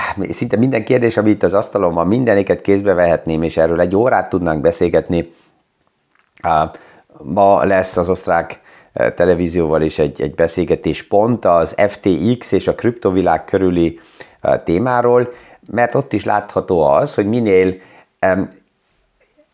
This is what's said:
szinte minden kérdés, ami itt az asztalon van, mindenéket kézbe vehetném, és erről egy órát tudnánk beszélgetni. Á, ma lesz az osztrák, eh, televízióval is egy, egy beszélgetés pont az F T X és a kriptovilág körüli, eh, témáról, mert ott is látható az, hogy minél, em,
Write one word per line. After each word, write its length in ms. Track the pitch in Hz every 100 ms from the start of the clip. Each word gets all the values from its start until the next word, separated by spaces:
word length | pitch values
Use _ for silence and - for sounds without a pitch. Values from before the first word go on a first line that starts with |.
| - - 92
szinte 280 | - 120 104
minden 260 | 131 120
kérdés, 340 | 104 127 117 113
ami 120 | 107
itt 140 | 104
az 100 | 90
asztalon 400 | 98 110 101 90
van, 140 | 82 85
mindenéket 540 | 117 123 101 98 87
kézbe 320 | - 98 101
vehetném, 480 | 90 87 80 82 80
és 160 | 80 82
erről 220 | 82 85
egy 160 | 90 95
órát 340 | 123 110 -
tudnánk 320 | 92 85 78
beszélgetni. 720 | 69 - 87 85 78 87 82 _ _ _ _ _ _ _ _ _ _ _
Á, 300 | 87 80 80 - - - _ -
ma 460 | 67 90 98 98
lesz 340 | 87 95 92 -
az 120 | 87
osztrák, 520 | 92 - 85 80 - _ - _
eh, 180 | - 60
televízióval 720 | - 87 85 87 87 80 78
is 180 | 78 -
egy, 220 | 76 65
egy 140 | 76 69
beszélgetés 720 | 82 - 80 80 82 76 -
pont 380 | 101 113 117 95
az 300 | 85 80 - 101
F 100 | -
T 400 | 101 85 98 123
X 140 | -
és 160 | 95 -
a 80 | 87
kriptovilág 720 | 120 120 101 92 90 80 -
körüli, 540 | 98 92 87 82 - - - - _
eh, 200 | - 65
témáról, 720 | - 85 127 123 120 123 123 - - - -
mert 240 | 117 120 135
ott 180 | 135
is 100 | 107
látható 580 | - 104 - - - 90
az, 320 | 73 73 143
hogy 140 | - 101
minél, 480 | 120 110 92 92 92 - - _ _
em, 300 | 95 92 90 - _ _ _ _ _ _ _ _ _